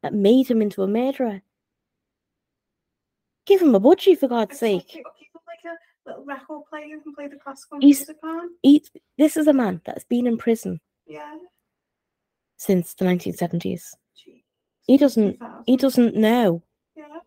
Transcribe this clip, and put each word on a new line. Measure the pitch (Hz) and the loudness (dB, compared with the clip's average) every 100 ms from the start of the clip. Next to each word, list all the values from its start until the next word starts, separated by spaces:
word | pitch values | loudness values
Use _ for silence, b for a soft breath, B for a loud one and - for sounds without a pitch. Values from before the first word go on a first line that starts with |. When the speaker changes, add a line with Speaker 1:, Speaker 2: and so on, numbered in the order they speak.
Speaker 1:
That | - | -4
made | 208 202 254 262 | 0 4 4 4
him | 226 | 0
into | 208 196 | 0 -2
a | 190 | -2
murderer? | 214 254 269 247 196 _ _ _ _ _ _ _ _ _ _ _ _ _ _ _ _ _ _ _ _ - | -2 -2 -2 -6 -6 _ _ _ _ _ _ _ _ _ _ _ _ _ _ _ _ _ _ _ _ 0
Give | 392 | 2
him | 339 | 4
a | 202 | 6
budgie, | 220 370 - 320 | 6 4 4 4
for | 262 | 2
God's | 240 214 | -2 -4
Speaker 2:
Exactly. | - 226 190 | -4 -2 -2
Speaker 1:
sake. | - 320 | -4 -20
Speaker 2:
Or | 254 _ | -20 _
give | _ | _
him, | 330 - | _ -20
like, | 339 | -20
a | 339 330 _ _ - | -16 -18 _ _ -20
little | - | -18
record | 277 269 - 302 - | -14 -16 -14 -18 -14
player | 302 302 311 | -16 -16 -18
and | 302 | -18
play | 285 285 | -16 -16
the | 285 | -16
classical | 277 269 - 294 | -20 -20 -18 -2
Speaker 1:
He's | 285 277 | 0 0
Speaker 2:
music | 277 311 | -6 -16
on. | 311 330 349 - | -12 -12 -12 -2
Speaker 1:
he, | 269 294 - - _ - | 2 2 2 -20 _ 0
this | 302 320 | 0 2
is | 302 | 0
a | |
man | 277 226 175 | 2 0 -6
that's | - - | -12 -16
been | - 240 247 | -6 -4 -2
in | 226 | -4
prison | - 226 190 170 _ _ _ | -2 -4 -4 -12 _ _ _
Speaker 2:
Yeah. | 302 302 311 359 _ _ _ _ _ _ _ _ _ _ _ | -20 -18 -20 -20 _ _ _ _ _ _ _ _ _ _ _
Speaker 1:
since | - 185 170 | -2 -2 -2
the | - | -4
nineteen | 185 180 180 | -2 0 -4
seventies. | 175 175 170 190 175 - - _ _ | -6 -4 -4 -6 -10 -12 -20 _ _
Speaker 2:
Jeez. | - _ _ _ _ _ - | -20 _ _ _ _ _ 2
Speaker 1:
He | 269 | 4
doesn't, | 285 226 202 | 4 2 0
he | - | -2
Speaker 2:
Two | |
thousand. | 233 - - 254 | -16 -12 -2 2
Speaker 1:
doesn't | 269 254 233 - | 2 2 2 4
know | 214 240 214 170 _ _ _ | 2 4 2 0 _ _ _
Speaker 2:
Yeah. | - 302 302 | -20 -20 -20